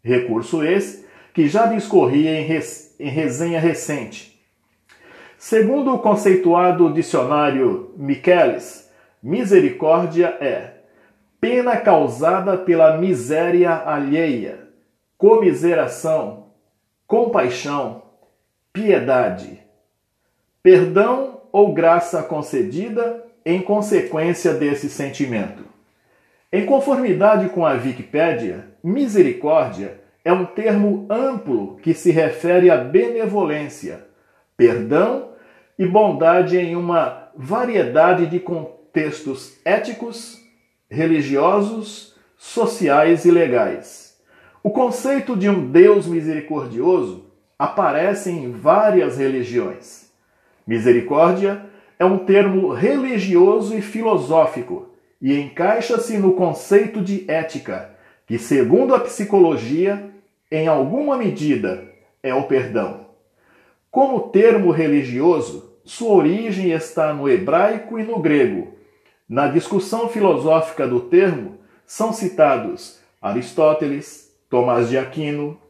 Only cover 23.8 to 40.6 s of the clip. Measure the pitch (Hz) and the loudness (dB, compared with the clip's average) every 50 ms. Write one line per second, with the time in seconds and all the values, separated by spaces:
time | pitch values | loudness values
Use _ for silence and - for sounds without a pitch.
23.8 | 202 - 196 175 - - - 156 160 170 175 - - 175 151 - 151 143 143 139 | 0 0 0 0 0 0 -4 -4 -2 -2 -4 -2 -2 -2 0 0 -2 -2 -2 -4
24.8 | - 143 - - 143 139 139 - 147 127 117 107 95 90 - - - - _ _ | -6 -10 -8 -8 -10 -10 -6 -6 -6 -4 -4 -6 -6 -6 -10 -16 -20 -20 _ _
25.8 | _ _ _ _ _ _ _ _ _ _ _ _ _ _ - 190 208 - 277 269 | _ _ _ _ _ _ _ _ _ _ _ _ _ _ -2 -2 0 2 2 2
26.8 | 269 285 269 247 254 233 175 151 190 214 214 202 190 180 - 180 165 151 135 120 | 2 0 -2 0 0 -2 0 2 4 4 4 4 0 -2 -2 0 0 0 0 0
27.8 | 117 135 123 - 113 - - 147 160 170 156 - 120 98 87 - - - _ _ | -4 -6 -8 -8 -12 -6 -2 0 0 0 0 -2 -6 -8 -8 -10 -14 -20 _ _
28.8 | - 165 202 277 285 247 202 202 170 139 120 - - 147 156 160 139 - 98 87 | -4 -4 -2 -2 -2 0 4 4 4 4 2 -2 -2 0 2 2 0 0 -6 -10
29.8 | 98 95 - - - _ _ _ _ 160 180 185 180 175 - - 214 220 208 202 | -12 -12 -14 -16 -20 _ _ _ _ 0 0 0 0 -4 -6 -4 -2 0 2 2
30.8 | 202 208 202 - - - 208 233 262 269 254 208 - 151 131 110 98 95 - - | 2 0 0 -2 -4 -4 -4 -2 -2 -2 -4 -6 -6 -4 -4 -4 -4 -6 -12 -8
31.8 | - 165 160 - - 180 160 165 160 151 - - - 170 180 180 180 180 165 139 | -2 -2 -2 0 2 2 2 4 2 0 -2 -4 -2 2 4 6 8 8 6 6
32.8 | 127 131 151 190 233 233 233 226 220 202 196 208 185 156 151 151 147 135 - - | 2 2 2 2 2 2 -2 -2 -4 -2 -2 -2 -2 -2 -4 -6 -8 -10 -14 -14
33.8 | - 82 - - - _ _ _ _ _ _ _ _ _ _ _ 123 117 113 117 | -14 -14 -14 -14 -18 _ _ _ _ _ _ _ _ _ _ _ 4 4 4 2
34.8 | 107 107 139 156 196 233 254 277 - - - - - _ _ _ _ _ _ - | -4 -2 0 2 2 2 0 -4 -8 -12 -20 -20 -20 _ _ _ _ _ _ -4
35.8 | 190 175 180 214 220 202 160 139 160 160 175 185 185 180 180 180 175 165 170 175 | -4 2 4 4 4 4 2 2 4 4 4 4 2 2 0 0 0 -2 -4 -4
36.8 | 175 175 170 165 156 - - - - - _ 156 131 135 196 240 254 247 226 196 | -4 0 0 0 0 -2 -4 -12 -20 -20 _ -18 -8 -6 -4 -4 -2 -2 0 0
37.8 | 165 - - 156 160 175 180 175 170 156 165 180 - - 180 165 151 - - - | -2 0 2 4 4 4 4 2 0 -2 -2 -6 -6 -6 -8 -8 -8 -12 -18 -20
38.8 | _ _ _ 165 156 151 147 - - 143 131 127 - - _ _ _ 160 190 220 | _ _ _ -4 -4 -4 -6 -8 -8 -10 -10 -10 -12 -20 _ _ _ 0 0 0
39.8 | 214 233 226 - 233 233 220 - - - - - _ _ _ _ | 0 -4 -10 -10 -12 -12 -12 -14 -18 -18 -20 -20 _ _ _ _